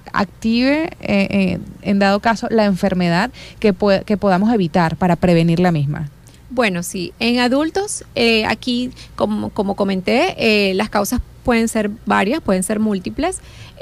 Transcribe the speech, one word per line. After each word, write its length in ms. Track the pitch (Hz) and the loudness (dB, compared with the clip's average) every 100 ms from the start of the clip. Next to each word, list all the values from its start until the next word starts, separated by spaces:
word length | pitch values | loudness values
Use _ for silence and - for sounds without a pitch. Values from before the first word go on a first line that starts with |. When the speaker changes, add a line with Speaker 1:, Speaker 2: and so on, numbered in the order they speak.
| - | -6
Speaker 1:
active, 760 | - 196 - 226 233 262 302 320 - | -4 -4 -4 -2 0 2 0 -2 -6
eh, 280 | - 202 196 | -2 0 0
eh, 280 | 202 185 175 - - | 0 0 -2 -8 -10
en 180 | - 202 | -2 2
dado 220 | 196 202 | 2 2
caso, 260 | 233 226 240 | 0 0 0
la 160 | 226 208 | 2 2
enfermedad 640 | 180 196 180 175 170 247 - - - | 2 0 0 2 2 0 -6 -20 -2
que 140 | 214 | 0
pue-, 320 | 190 202 190 | 2 2 2
que 140 | - 202 | 0 0
podamos 340 | 202 180 214 | 2 2 2
evitar 440 | 226 170 190 165 170 | 2 2 2 0 2
para 200 | 185 170 | 0 2
prevenir 440 | 185 170 170 165 | 4 4 4 4
la 120 | 180 | 2
misma. 380 | 160 143 147 147 - - - - | 2 0 -4 -6 -12 -20 -20 -10
Speaker 2:
Bueno, 320 | 254 220 175 | -2 -2 -2
sí. 320 | 175 196 170 - | -6 -8 -8 -4
En 180 | 226 247 | 0 2
adultos, 680 | 247 269 320 381 415 - - - | 2 2 0 -2 -4 -6 -8 0
eh, 280 | 233 220 | 2 2
aquí, 460 | 214 226 - 240 247 - - - | 0 -2 -2 -2 -4 -8 -14 -4
como, 320 | 208 214 214 | -2 -2 -4
como 280 | - 196 196 | -4 -4 -2
comenté, 580 | 202 190 185 233 370 - | -2 -2 0 0 0 0
eh, 380 | 226 208 196 | 0 2 2
las 160 | 190 214 | 0 -2
causas 320 | 214 196 247 - - | -2 -2 -4 -6 -8
pueden 260 | - 233 226 | 0 0 2
ser 220 | 220 208 214 | 0 -4 -4
varias, 380 | - 202 196 320 | -2 0 2 -2
pueden 220 | - 185 | 0 -2
ser 160 | 185 214 | 0 -2
múltiples. 600 | 220 196 214 220 330 381 - - - - | 0 -2 -4 -4 -4 -4 -12 -20 -20 -6